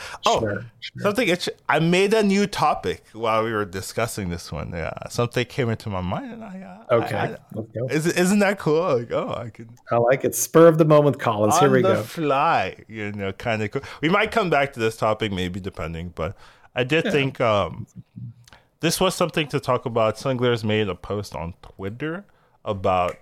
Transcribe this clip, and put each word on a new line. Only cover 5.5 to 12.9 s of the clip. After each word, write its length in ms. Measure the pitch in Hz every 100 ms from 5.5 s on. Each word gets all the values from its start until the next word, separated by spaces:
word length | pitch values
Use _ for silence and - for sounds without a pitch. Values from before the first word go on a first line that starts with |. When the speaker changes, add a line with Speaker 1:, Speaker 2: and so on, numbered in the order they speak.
| - 117
Speaker 1:
into 200 | 110 117
my 120 | 95
mind, 300 | 90 123 269
and 100 | 226
I, 420 | 208 185 190 190 -
uh, 40 | 117
Speaker 2:
Okay, 180 | - 104
Speaker 1:
I, 100 | -
I, 120 | - - 110
Speaker 2:
let's 160 | 107
go. 160 | 110 127
Speaker 1:
is, 160 | 147 160
isn't 340 | 180 180 208
that 200 | 196 202
cool? 380 | - 151 180 123
Like, 120 | 120
oh, 220 | - 196 -
I 140 | 117
can 220 | - 117 120 -
Speaker 2:
I 60 | 120
like 260 | 120 139
it. 120 | 123 -
Spur 320 | - 160 165
of 100 | 160
the 80 | 156
moment, 340 | 151 147 -
Collins. 380 | 120 107 107 156
Here 100 | 143
Speaker 1:
on 60 |
Speaker 2:
we 80 | 131
Speaker 1:
the 140 | - 110
Speaker 2:
go. 80 |
Speaker 1:
fly, 720 | 113 - 151 139 160 139 95 -
you 240 | -